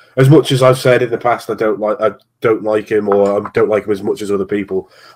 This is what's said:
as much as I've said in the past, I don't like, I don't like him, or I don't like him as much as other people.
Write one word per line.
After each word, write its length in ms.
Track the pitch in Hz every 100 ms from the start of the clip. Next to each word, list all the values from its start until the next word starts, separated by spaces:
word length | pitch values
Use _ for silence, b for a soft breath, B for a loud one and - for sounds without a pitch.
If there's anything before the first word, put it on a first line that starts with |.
| b b
as 140 | 135
much 240 | 151 131
as 100 | 135
I've 140 | 131 127
said 240 | 131 120
in 80 | 120
the 80 | 113
past, 320 | 123 113 -
I 40 |
don't 240 | 104 110 101
like, 220 | 107 107
I 140 | 107 98 _ _
don't 240 | 120 107
like 260 | 107 107 101
him, 200 | 107 104
or 360 | 101 101 101 101
I 40 |
don't 160 | - 104
like 160 | 104 98
him 60 |
as 100 | 98
much 200 | 104 101
as 100 | 101
other 140 | 101 95
people. 440 | 104 95 95 - B B